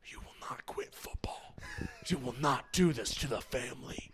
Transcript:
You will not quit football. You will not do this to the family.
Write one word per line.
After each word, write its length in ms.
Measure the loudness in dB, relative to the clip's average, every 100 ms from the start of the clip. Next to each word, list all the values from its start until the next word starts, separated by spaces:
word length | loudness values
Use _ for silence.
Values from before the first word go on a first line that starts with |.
| -12
You 140 | -12
will 280 | -12 -12 -8
not 180 | -6 -6
quit 280 | -6 -6
football. 600 | -6 -6 -4 -2 -4 -10 -12 -10 -4 -4 -6 0
You 120 | 0
will 160 | 0 2
not 320 | 4 4 2
do 200 | 8 8
this 220 | 8 0 0
to 100 | 0
the 140 | 0
family. 720 | 0 -2 -2 -6 -8 -10 -10